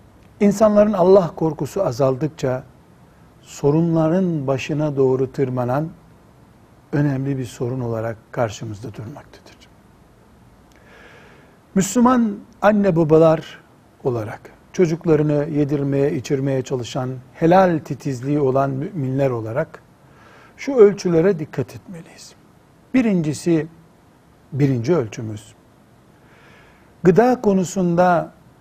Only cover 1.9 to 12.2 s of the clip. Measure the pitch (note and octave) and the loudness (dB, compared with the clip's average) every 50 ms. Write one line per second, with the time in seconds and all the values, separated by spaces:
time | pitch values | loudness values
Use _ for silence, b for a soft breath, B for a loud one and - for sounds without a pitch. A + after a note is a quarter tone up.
1.9 | B2 A#2 C#3 C3 C3+ B2+ D3+ D3 - - - C3 B2+ B2+ - - - - _ _ | 0 0 0 0 0 0 -4 -6 -6 -4 -4 -4 -4 -4 -8 -14 -20 -20 _ _
2.9 | b b b b b b b b b b - - - - - C#3+ C#3+ D#3+ E3+ E3+ | b b b b b b b b b b -20 -20 -16 -2 0 0 2 2 0 2
3.9 | E3 D#3+ D#3+ D#3+ E3 F#3+ F#3+ F3+ E3+ D#3 C3+ C3 C#3 B2+ - - D#3 C#3+ D3+ D3+ | 0 0 0 2 0 0 0 -2 -2 -4 -2 -4 -4 -4 -4 -6 -4 -4 -4 -4
4.9 | C#3+ C3+ C3+ C3 C3 B2+ C3+ B2+ - - C#3+ B2+ B2 B2 B2 A#2+ B2 C#3+ D#3 E3 | 0 0 2 2 2 0 -2 -4 -2 -4 -4 -4 -2 -4 -4 -2 -2 -4 -4 -6
5.9 | - - - _ - _ _ _ _ _ - _ _ _ _ _ _ _ _ _ | -10 -18 -20 _ -20 _ _ _ _ _ -20 _ _ _ _ _ _ _ _ _
6.9 | - D3+ C#3+ D3 C#3 C3 C3+ C#3 C#3 C3 B2+ A2+ - - C3 A#2+ B2+ C3 B2 A#2 | -2 -2 0 0 -2 -2 -4 -4 -6 -6 -6 -10 -10 -8 -8 -6 -6 -6 -6 -6
7.9 | A#2 A2+ A2 A2+ A#2 G#2+ - _ - - B2 A2 G#2 - - A2+ G#2+ G2 G#2+ G#2 | -6 -6 -6 -8 -8 -10 -16 _ -4 -4 -4 -4 -4 -8 -12 -12 -12 -12 -14 -16
8.9 | G2+ - A2 G#2+ C#3+ - - - - - _ - - _ - _ _ _ _ _ | -14 -14 -14 -14 -16 -18 -20 -20 -20 -20 _ -20 -20 _ -20 _ _ _ _ _
9.9 | _ _ _ _ _ _ _ _ _ _ _ _ _ _ _ _ b b b b | _ _ _ _ _ _ _ _ _ _ _ _ _ _ _ _ b b b b
10.9 | b b b b b b b b b b b b b b b _ _ F#3+ F#3 - | b b b b b b b b b b b b b b b _ _ -2 -2 0
11.9 | - B3 A#3 B3 C4 B3 | 2 2 4 4 4 4